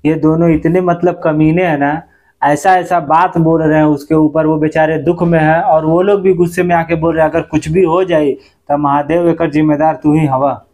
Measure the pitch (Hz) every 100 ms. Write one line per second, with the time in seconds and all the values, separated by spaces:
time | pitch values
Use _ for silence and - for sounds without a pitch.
0 | 147 156 156 160 170 156 165 180 180 170
1 | 180 175 165 156 156 160 185 147 143 156
2 | - _ _ _ 143 147 196 185 170 175
3 | 147 160 180 175 160 165 160 156 151 143
4 | - 160 156 151 156 156 156 160 156 160
5 | 139 170 175 165 156 160 190 160 156 165
6 | 190 202 185 175 175 175 180 170 165 165
7 | 165 160 156 160 160 156 156 165 180 170
8 | 190 165 151 135 - _ _ 147 147 143
9 | 143 170 170 165 165 147 156 147 156 156
10 | 151 156 151 131 135 120 _